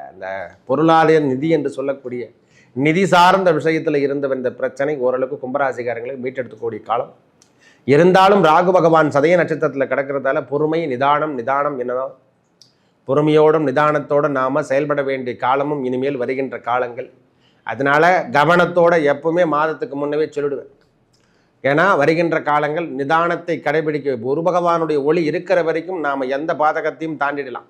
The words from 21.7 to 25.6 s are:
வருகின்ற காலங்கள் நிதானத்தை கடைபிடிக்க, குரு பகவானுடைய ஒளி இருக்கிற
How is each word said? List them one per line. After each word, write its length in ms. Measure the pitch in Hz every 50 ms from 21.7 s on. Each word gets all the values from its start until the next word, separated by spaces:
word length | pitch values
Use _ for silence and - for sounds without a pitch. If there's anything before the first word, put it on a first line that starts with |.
| 143 156 175 202 190
வருகின்ற 440 | 147 139 156 160 165 170 165 160 156
காலங்கள் 540 | 120 151 147 147 151 147 151 170 170 147 131
நிதானத்தை 640 | 135 139 139 160 165 170 170 170 - - - 160 131
கடைபிடிக்க, 600 | - 147 147 160 156 156 147 147 131 143 131 117
குரு 220 | 113 131 139 160
பகவானுடைய 600 | 165 180 170 180 175 170 170 165 160 156 156 143 135
ஒளி 200 | 147 160 180 165
இருக்கிற 400 | 180 165 180 180 - 185 175